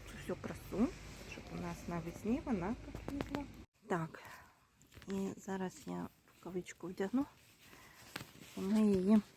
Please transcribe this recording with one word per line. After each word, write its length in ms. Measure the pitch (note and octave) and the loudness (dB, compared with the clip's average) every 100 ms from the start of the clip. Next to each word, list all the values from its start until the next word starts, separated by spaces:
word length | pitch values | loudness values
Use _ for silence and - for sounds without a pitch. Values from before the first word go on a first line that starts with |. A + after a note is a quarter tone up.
| - | -12
цю 100 | - | -8
всю 180 | - F3+ | -6 -4
красу, 520 | - E3 - F3 C#4+ - - - - | -4 -6 -4 2 2 2 -12 -12 -12
щоб 120 | - - | -12 -8
у 100 | E3+ | -6
нас 160 | F3 E3+ - | -4 -6 -4
навесні 540 | E3+ E3 - G3+ C#4 D#4 | -4 -4 -4 0 0 2
вона 300 | G3+ F3+ B3+ - | 0 0 -2 -6
поквітла. 580 | - - C#4+ - C#4+ C4+ - - _ - | -8 -6 -4 -2 -2 -4 -12 -18 _ 0
Так, 360 | F3 D#3+ - - - - _ _ _ - - - | 0 0 -6 -14 -16 -18 _ _ _ -20 -16 -4
і 220 | G3 G3 - | -2 0 -4
зараз 360 | - F#3+ F#3 - F3 | -4 -4 -4 -6 -6
я 220 | F3 F3 - - - | -6 -6 -10 -20 -14
рукавичку 520 | E3+ F3+ - - E3+ | -6 -6 -6 -8 -8
вдягну, 380 | F#3+ G3 B3+ C#4+ - - - - - - - - - - - - F#3+ | -2 2 2 0 -6 -20 -20 -20 -20 -20 -20 -12 -10 -10 -16 -12 -4
і 40 | |
ми 200 | F#3+ A3 | 4 6
її 400 | G#3+ F#3+ F#3+ G#3+ - | 8 8 8 8 6